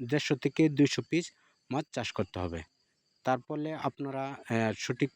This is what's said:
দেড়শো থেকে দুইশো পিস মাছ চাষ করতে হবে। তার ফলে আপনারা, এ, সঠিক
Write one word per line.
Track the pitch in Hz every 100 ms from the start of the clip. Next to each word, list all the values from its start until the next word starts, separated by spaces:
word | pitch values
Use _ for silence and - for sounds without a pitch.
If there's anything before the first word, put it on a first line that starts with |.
| 123
দেড়শো | 147 - 139
থেকে | 143 - 160
দুইশো | 143 143 -
পিস | - 160 175 - _ _ -
মাছ | 131 -
চাষ | - 110
করতে | - 104 -
হবে। | 90 82 82 _ _ _ _ _
তার | - 127
ফলে | - 151 151
আপনারা, | 156 143 - 139 135 135 139 -
এ, | 113 110 101
সঠিক | - 123 139